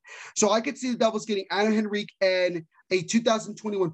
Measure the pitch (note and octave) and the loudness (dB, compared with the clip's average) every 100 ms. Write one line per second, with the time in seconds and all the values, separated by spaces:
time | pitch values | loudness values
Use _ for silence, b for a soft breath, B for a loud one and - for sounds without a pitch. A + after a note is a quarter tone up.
0 | B B B - G#3 A3 B3+ - B3+ A#3 | B B B 0 2 2 0 -4 -4 0
1 | A3+ G#3+ G#3+ G3+ F#3+ F#3 G#3+ A3 G#3+ G#3 | 0 0 -4 -4 -2 0 2 2 0 -4
2 | G#3 - F#3+ F#3 F3+ F3 E3 b - F#3 | -6 0 2 2 2 -2 -8 b -2 -2
3 | F3+ A3+ A#3 A3 G#3 G#3+ G#3+ G3+ F3 | 2 2 4 2 -2 -8 -4 -2 -2